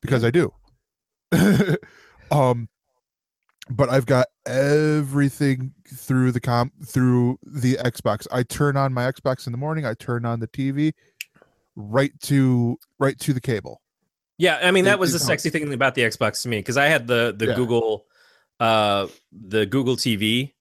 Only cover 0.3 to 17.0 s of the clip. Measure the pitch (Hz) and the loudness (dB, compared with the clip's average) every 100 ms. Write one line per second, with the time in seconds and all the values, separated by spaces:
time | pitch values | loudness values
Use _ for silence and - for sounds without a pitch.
0.3 | 147 151 - _ _ _ _ _ _ _ | 2 0 -4 _ _ _ _ _ _ _
1.3 | 175 196 165 196 - - - - _ - | 2 4 4 2 0 -4 -20 -20 _ -2
2.3 | 147 127 120 113 _ _ _ _ _ _ | 2 2 2 -4 _ _ _ _ _ _
3.3 | _ _ _ - 117 135 131 120 131 123 | _ _ _ -12 -2 2 2 2 2 2
4.3 | _ - 127 139 147 156 151 143 139 139 | _ -6 -2 2 2 2 0 0 0 0
5.3 | - 143 131 131 - _ 131 - 131 127 | 2 0 0 -4 -12 _ -20 -2 2 2
6.3 | 123 - 120 131 _ 139 - 127 123 120 | 0 0 0 0 _ -6 0 2 4 2
7.3 | 131 - 147 127 127 123 - 120 104 - | -2 -8 -4 -2 0 -2 -4 -2 -2 -4
8.3 | 123 123 - 147 139 135 127 123 135 135 | -4 -4 -2 0 0 -2 -2 -4 -4 -4
9.3 | 131 - 123 147 160 139 110 - 120 117 | -4 -6 -8 -6 -6 -6 -8 -6 -4 -4
10.3 | 117 113 - 135 139 151 - _ _ - | -6 -8 -4 -4 0 -2 -2 _ _ -20
11.3 | _ _ _ _ - 104 113 139 - - | _ _ _ _ -16 -4 0 0 -2 0
12.3 | 143 131 123 117 123 _ _ 139 - - | 2 4 2 0 -4 _ _ -2 -2 -4
13.3 | 127 - 113 - - _ _ _ _ _ | -4 -2 -4 -6 -18 _ _ _ _ _
14.3 | _ 175 151 180 190 190 202 180 165 - | _ 0 2 2 4 4 2 0 -2 -2
15.3 | 156 160 160 151 131 135 127 117 - 107 | -2 -2 -4 -6 0 0 2 -2 0 -4
16.3 | - 127 113 98 127 143 156 | -4 -6 -6 -2 0 2 2